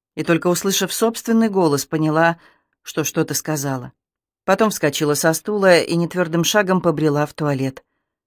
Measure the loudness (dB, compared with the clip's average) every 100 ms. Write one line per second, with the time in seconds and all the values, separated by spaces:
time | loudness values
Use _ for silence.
0 | _ -6 -2 0 0 0 -2 -2 -2 -2
1 | -2 -2 0 2 2 2 2 0 -2 -2
2 | 0 2 2 0 _ _ _ _ -8 -6
3 | -4 -2 -2 -4 -4 -4 -4 -6 -8 -18
4 | _ _ _ _ -2 2 2 0 -2 0
5 | 0 2 0 0 -4 2 4 4 4 -2
6 | -2 -2 -2 0 0 0 2 2 2 0
7 | 0 0 -2 -2 -2 -2 -4 -8 -18 _
8 | _ _